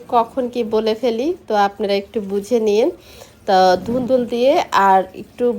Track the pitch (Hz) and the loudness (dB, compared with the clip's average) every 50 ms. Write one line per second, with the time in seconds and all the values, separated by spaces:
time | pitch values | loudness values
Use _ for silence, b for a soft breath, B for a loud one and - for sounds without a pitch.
0 | 240 - 262 233 226 226 - 269 247 240 240 247 233 214 220 220 226 220 220 220 | -6 -2 0 0 0 0 -2 -6 -6 -4 -4 -6 -4 -2 -2 -2 -2 -2 -2 -2
1 | 254 247 233 226 262 330 370 - - - 220 208 202 202 202 - 214 196 202 196 | -2 -4 -2 -2 -4 -4 -6 -6 -6 -2 0 0 0 0 -2 -4 -4 -2 -2 -4
2 | 196 - - 226 196 190 196 202 202 - 247 233 220 214 202 214 247 349 349 B | -4 -6 -8 -8 -6 -6 -6 -6 -4 -2 -2 0 0 2 2 2 2 0 -2 B
3 | B B B B B B B B B - 196 185 185 185 180 185 185 226 233 254 | B B B B B B B B B 0 2 4 4 4 4 2 0 -2 -4 -4
4 | 254 220 262 254 240 208 240 233 247 269 311 359 - - - - 196 196 190 190 | -2 0 0 0 0 -2 -2 0 2 2 2 2 0 0 0 2 4 4 4 4
5 | 185 185 - - - - - - 247 240 226 | 2 0 -8 -16 -18 -14 -8 -4 -2 -2 0